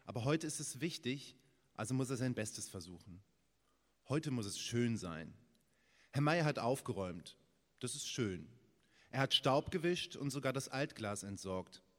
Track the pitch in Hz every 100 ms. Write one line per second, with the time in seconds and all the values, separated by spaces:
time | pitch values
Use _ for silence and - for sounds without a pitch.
0 | - 101 117 147 151 - 147 131 160 -
1 | 123 139 - - _ _ _ - 107 131
2 | 131 127 127 117 107 - - 98 85 87
3 | - 87 - _ _ _ _ _ _ _
4 | - 143 151 123 101 - - 117 120 110
5 | 92 80 78 - - _ _ _ _ _
6 | - 135 147 170 151 143 117 135 - 98
7 | 92 87 - - _ _ _ - 123 147
8 | - - 110 90 80 - - _ _ _
9 | - 127 135 - 143 135 156 190 165 175
10 | - - 143 135 135 135 131 131 147 -
11 | 107 101 98 98 95 92 90 - -